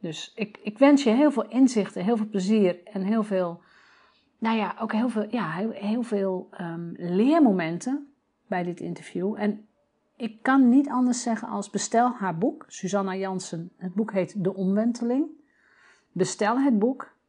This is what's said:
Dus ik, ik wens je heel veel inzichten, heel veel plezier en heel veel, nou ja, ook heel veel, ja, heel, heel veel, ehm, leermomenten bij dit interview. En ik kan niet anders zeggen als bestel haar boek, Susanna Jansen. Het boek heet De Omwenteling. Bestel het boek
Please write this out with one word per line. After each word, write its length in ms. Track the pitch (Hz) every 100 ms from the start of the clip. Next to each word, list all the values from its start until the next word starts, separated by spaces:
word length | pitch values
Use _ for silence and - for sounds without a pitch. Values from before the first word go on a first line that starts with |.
Dus 300 | 175 156 - -
ik, 240 | 214 -
ik 140 | - 208
wens 260 | 277 285
je 60 | 254
heel 220 | 220 302
veel 160 | 262 -
inzichten, 560 | 240 269 220 190 -
heel 140 | 180 233
veel 100 | 214
plezier 560 | 202 185 220 190 175
en 180 | - 196
heel 220 | 190 226
veel, 380 | 214 190 175 170 _ _ _ _ _ _ _ _
nou 200 | 220 226
ja, 180 | 196 -
ook 120 | 226
heel 180 | 220 247
veel, 180 | 220 214
ja, 220 | 240 175
heel, 200 | 160 220
heel 320 | - 208 220
veel, 440 | 233 202 196 185 185
ehm, 380 | - 170 165 170
leermomenten 1200 | - 170 180 240 330 269 185 160 175 254 285 285 _ _ _ _
bij 160 | 185
dit 160 | 180 175
interview. 560 | 170 175 - 175 185 220
En 300 | 208 208 - _ _ _ _ _
ik 260 | 240 -
kan 280 | - 269 254
niet 200 | 254 285
anders 320 | 247 247 247
zeggen 260 | - 220 226
als 220 | 202 196
bestel 420 | 202 - 226 247
haar 260 | 240 196 165
boek, 280 | 226 320 -
Susanna 480 | - 185 196 196 190
Jansen. 560 | 190 190 180 165 170 _
Het 160 | 185
boek 180 | 180 214
heet 320 | 190 175 208
De 100 | 180
Omwenteling. 720 | 190 185 196 233 233 233 254 311 - _ _ _ _ _ _ _
Bestel 480 | - 185 - 208 240
het 200 | 277 220
boek 340 | 220 269 - _